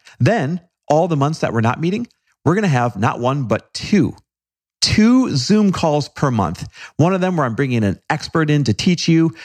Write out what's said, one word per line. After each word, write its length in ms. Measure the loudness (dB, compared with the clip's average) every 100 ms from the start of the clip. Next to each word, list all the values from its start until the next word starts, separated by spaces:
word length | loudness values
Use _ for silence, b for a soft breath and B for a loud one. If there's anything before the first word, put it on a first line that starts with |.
| B B
Then 400 | 0 2 -2 -6 -10 _ 0
all 200 | 0 2
the 80 | 0
months 220 | -2 -2
that 140 | -4
we're 100 | 0
not 180 | 0 0
meeting, 260 | -2 -4 -6 _ _ _
we're 100 | -2
gonna 140 | 0 2
have 280 | 0 0 -2
not 220 | -4 -2
one, 260 | -2 -2
but 280 | -2 -4 -6
two, 420 | -14 0 0 0 -4 _ _ _ _ _ -4
two 520 | -2 2 4 4 2
Zoom 380 | -2 0 2 2
calls 380 | 0 0 -2 -4
per 200 | -4 -2
month. 380 | 0 -2 -4 -12 B B B
One 160 | 0
of 80 | 2
them 160 | 0 0
where 80 | -2
I'm 80 |
bringing 280 | -2 -2 0
an 160 | 0 -2 -4
expert 400 | -6 -4 -2 2
in 140 | 2
to 100 | 0
teach 340 | 0 0 0 2
you. 260 | 2 2 -2